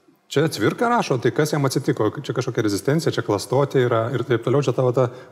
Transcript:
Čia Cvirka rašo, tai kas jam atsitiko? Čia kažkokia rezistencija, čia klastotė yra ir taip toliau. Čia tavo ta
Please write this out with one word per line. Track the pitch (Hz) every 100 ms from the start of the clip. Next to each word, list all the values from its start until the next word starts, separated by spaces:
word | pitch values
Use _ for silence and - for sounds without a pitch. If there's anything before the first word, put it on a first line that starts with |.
| _ _ -
Čia | - 156
Cvirka | 160 110 - 240
rašo, | 240 185 131
tai | 123
kas | 120 151
jam | 156 139
atsitiko? | 143 131 139 107 -
Čia | 139 131
kažkokia | 123 117 110
rezistencija, | 98 - 151 156
čia | 104 -
klastotė | 101 - 127 139 143
yra | 123 117 113
ir | 127 120
taip | 117 -
toliau. | 127
Čia | 139 123
tavo | 127
ta | 123 123 - -